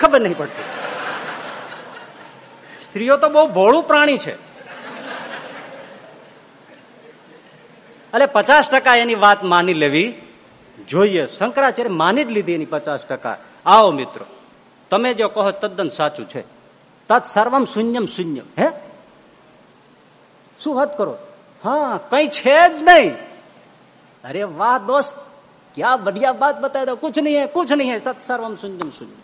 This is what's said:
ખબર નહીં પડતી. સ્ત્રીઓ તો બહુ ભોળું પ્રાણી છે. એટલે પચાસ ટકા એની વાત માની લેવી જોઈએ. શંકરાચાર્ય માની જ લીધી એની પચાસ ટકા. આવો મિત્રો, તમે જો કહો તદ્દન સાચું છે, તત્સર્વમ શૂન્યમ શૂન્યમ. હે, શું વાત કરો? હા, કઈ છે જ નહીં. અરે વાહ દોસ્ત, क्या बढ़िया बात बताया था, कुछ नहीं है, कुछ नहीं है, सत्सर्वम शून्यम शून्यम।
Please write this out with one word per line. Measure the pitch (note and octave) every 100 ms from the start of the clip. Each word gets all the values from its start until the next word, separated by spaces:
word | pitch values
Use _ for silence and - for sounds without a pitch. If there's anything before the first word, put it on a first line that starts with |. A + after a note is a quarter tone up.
ખબર | D#4+ C4+
નહીં | G#3 D#3+
પડતી. | D3 - - - - - - - - - - - - - - - - - - - - - - -
સ્ત્રીઓ | - G3+ A#3+ C#4
તો | D4+
બહુ | D4 D#4
ભોળું | F3+ G3+ D4+
પ્રાણી | D#4+ D4+ D4 C4
છે. | D3+ G2+ - - - - - - - - - - - - - C#4 - - - - - - - - - - - - - - - - - - - - - - -
એટલે | A#3 C#4
પચાસ | G#3+ G#3+ D4 -
ટકા | C4 C4 A#3+
એની | A#3+
વાત | A3 G3+ G3+
માની | F#3+ F3 F3+
લેવી | D#3+ D3 D3 A3 A3+ - - _ _ - - -
જોઈએ. | D#3+ G#3 F3+ C3+
શંકરાચાર્ય | - A3 C4 C4+ A#3 A#3+
માની | E3+ E3 A#3+
જ | B3
લીધી | G#3 E3+
એની | E3+
પચાસ | D3+ D3+ D#3 C#3 -
ટકા. | C3 A#2+ G2+ - - E3
આવો | G#3 G#3
મિત્રો, | C#3+ B2 - - - - _ _ _ _
તમે | G3 B3
જો | A3+ G#3
કહો | G#3+ G3
તદ્દન | F#3+ G#3 F#3 E3+
સાચું | - D3+ D3 A2
છે, | C3 - _ _ _ _ _ -
તત્સર્વમ | A#3 A#3+ G3+ A#3 C4+
શૂન્યમ | A3 G#3 A#3 A#3+ G3
શૂન્યમ. | - E3+ C3+ - -
હે, | C#4+ - - - - _ _ _ _ _ _ _ _ _ _ _ _ _ _ _
શું | D#4 C4
વાત | D4 -
કરો? | F#3 A#2+ - - _ _
હા, | G3+ D4 C#4 G3 -
કઈ | C4+ D4+
છે | - B3 D4+ F4 D#4
જ |
નહીં. | D#4+ E4+ G3 - - - - _ _ _ _ _ _ _
અરે | B2+ D#3+
વાહ | G3+ D#3 A3 B3
દોસ્ત, | G3+ C#4 C#4+ - - - _ _ _
क्या | - G#3+ C4
बढ़िया | G3 G3 C4
बात | A3+ C#4 -
बताया | C4+ C4+ C4
था, |
कुछ | A#3+ D#4 D#4
नहीं | D4+
है, | D4 C#4+
कुछ | F4 C#4+
नहीं | D4 B3+
है, | A3+
सत्सर्वम | A3 B3 - B3 A3+ G3+
शून्यम | G3+ F#3 D#3+
शून्यम। | - A2 G#2